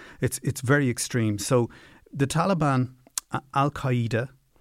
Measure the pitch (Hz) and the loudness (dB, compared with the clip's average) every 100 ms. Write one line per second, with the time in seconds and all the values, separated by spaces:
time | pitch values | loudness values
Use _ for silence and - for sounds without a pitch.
0 | - - 127 - 151 - 120 143 135 117 | -20 -4 -4 -2 -4 -4 2 2 2 -2
1 | - 127 110 104 - 127 117 - - - | -4 -2 0 -2 2 2 2 -6 -20 -20
2 | _ 147 135 156 185 180 151 131 127 - | _ -2 0 2 2 2 2 2 0 -4
3 | - - - - - 139 139 - 135 123 | -12 -12 -8 -8 -4 0 0 0 -2 -2
4 | 113 113 127 - _ _ | 0 -2 -4 -12 _ _